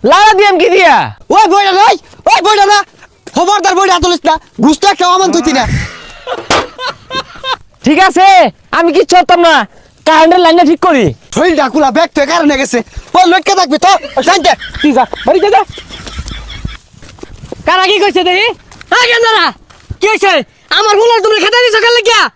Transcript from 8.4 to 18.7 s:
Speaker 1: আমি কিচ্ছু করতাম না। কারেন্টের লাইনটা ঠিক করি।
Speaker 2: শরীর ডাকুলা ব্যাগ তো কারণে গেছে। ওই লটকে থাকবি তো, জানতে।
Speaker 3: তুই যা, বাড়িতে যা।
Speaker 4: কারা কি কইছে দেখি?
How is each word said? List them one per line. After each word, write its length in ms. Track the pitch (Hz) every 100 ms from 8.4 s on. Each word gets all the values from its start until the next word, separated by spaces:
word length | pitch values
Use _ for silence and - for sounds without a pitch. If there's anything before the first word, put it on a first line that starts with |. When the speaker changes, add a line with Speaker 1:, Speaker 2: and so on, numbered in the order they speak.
| 269 - _
Speaker 1:
আমি 220 | 302 339
কিচ্ছু 220 | 302 - 359
করতাম 260 | - 359
না। 400 | 339 294 208 - _ _ -
কারেন্টের 360 | 320 320 359 339
লাইনটা 180 | 330
ঠিক 160 | 311 330 359
করি। 180 | 294 180 113 - -
Speaker 2:
শরীর 200 | 339 311
ডাকুলা 340 | 269 269 269
ব্যাগ 180 | 247 330 -
তো 60 | 277
কারণে 300 | 339 294 269
গেছে। 220 | 269 240 - - - 339
ওই 80 | 370
লটকে 220 | 370 330 392
থাকবি 180 | 330 302
তো, 140 | 359 381 277 -
জানতে। 300 | 269 381 330 262 - -
Speaker 3:
তুই 100 | 302
যা, 100 | 254 240 - 240
বাড়িতে 240 | 359 403 392
যা। 60 | 403 - - - - - - - - - - - _ - - - - - - - -
Speaker 4:
কারা 180 | 359 370
কি 80 | 403
কইছে 220 | 403 349
দেখি? 240 | 359 370 453 370 _